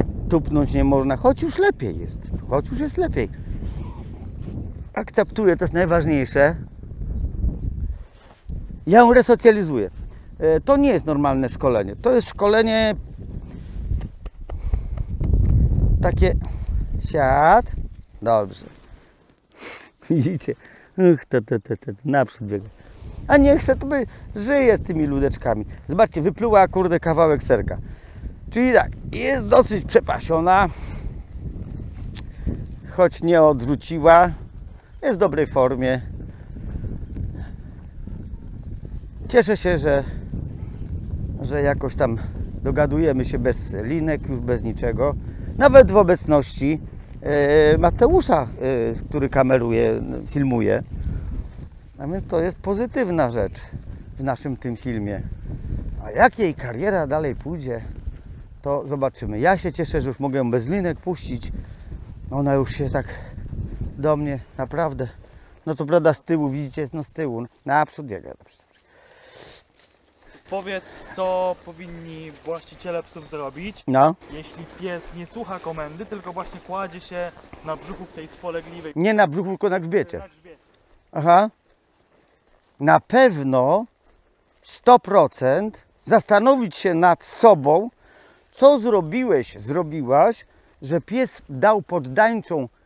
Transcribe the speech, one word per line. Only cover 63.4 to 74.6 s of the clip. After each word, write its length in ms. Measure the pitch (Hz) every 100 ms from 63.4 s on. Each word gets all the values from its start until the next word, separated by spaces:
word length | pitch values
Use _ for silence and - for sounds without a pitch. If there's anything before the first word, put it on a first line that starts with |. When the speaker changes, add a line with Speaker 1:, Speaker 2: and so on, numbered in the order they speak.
| - - - - - -
Speaker 1:
do 200 | 151 147
mnie 220 | 147 135 - -
naprawdę, 500 | 127 147 165 131 127 - - - - - 160
no 100 | 147
co 100 | 147
prawda 280 | 170 156
z 100 | 147
tyłu, 260 | - 165 143
widzicie, 380 | 139 139 156 143
no 100 | 160
z 80 | 139
tyłu, 340 | - 151 117 120 _ -
naprzód 400 | 147 151 - 143
biega. 240 | 95 -
Naprzód. 300 | - _ _ _ _ _ _ _ _ - - - - _ _ _ _ _ _ _ - -
Speaker 2:
Powiedz, 340 | 190 190 190 - - - -
co 400 | 185 185 185 180 175
powinni 680 | 165 175 170 165 160 160 143 151
właściciele 580 | 165 - 156 180 170
psów 260 | 160 170 147
zrobić, 540 | 151 135 135 185 - -
Speaker 1:
No. 280 | 131 147 170 -
Speaker 2:
jeśli 340 | 151 156 -